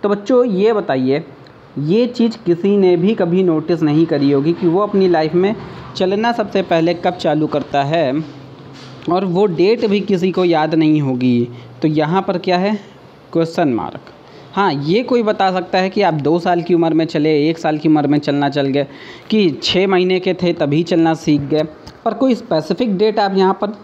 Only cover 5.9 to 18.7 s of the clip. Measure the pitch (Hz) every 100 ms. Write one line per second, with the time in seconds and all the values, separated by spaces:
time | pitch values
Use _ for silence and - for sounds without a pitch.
5.9 | - 185 202 233 240 202 196 185 170 165
6.9 | 175 180 180 170 151 156 151 131 143 139
7.9 | 165 143 143 151 - - - - - -
8.9 | - - 175 190 175 208 160 180 233 226
9.9 | 202 196 190 185 175 185 160 156 160 156
10.9 | 151 139 127 127 120 117 - - - 160
11.9 | 151 151 185 190 180 180 180 196 208 -
12.9 | - - - - 165 165 165 160 113 82
13.9 | - - - - - - - 196 143 143
14.9 | 196 247 240 214 214 190 185 180 185 190
15.9 | 196 196 156 139 170 175 175 165 170 165
16.9 | 160 160 160 147 151 147 165 160 151 160
17.9 | 151 143 147 147 143 143 143 139